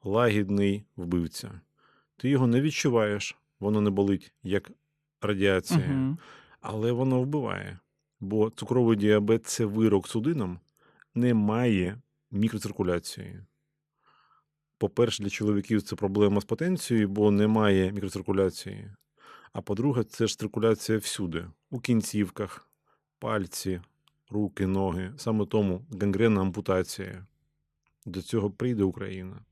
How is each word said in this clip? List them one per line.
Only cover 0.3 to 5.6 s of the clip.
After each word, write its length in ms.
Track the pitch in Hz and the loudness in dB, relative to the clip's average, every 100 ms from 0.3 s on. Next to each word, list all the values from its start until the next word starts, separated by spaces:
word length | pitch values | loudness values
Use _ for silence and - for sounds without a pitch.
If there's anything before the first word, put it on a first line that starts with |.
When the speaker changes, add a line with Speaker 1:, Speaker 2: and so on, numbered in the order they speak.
| 104 98 101 98 101 - - | 2 0 2 2 0 -6 -12
Speaker 1:
вбивця. 640 | 87 87 82 - - 92 _ _ _ _ _ _ | -2 0 0 -6 -14 -16 _ _ _ _ _ _
Ти 120 | 127 | 0
його 180 | 139 127 | 2 4
не 140 | 120 | 4
відчуваєш, 760 | 151 - 151 117 107 104 - - _ _ | 2 0 2 2 2 -2 -6 -12 _ _
воно 220 | 101 107 | 0 2
не 80 | 104 | 2
болить, 440 | 98 101 95 - _ | 2 2 2 -2 _
як 280 | - 98 - - _ _ _ _ | -4 -4 -4 -20 _ _ _ _
радіація, 680 | 104 101 98 95 | -4 2 2 2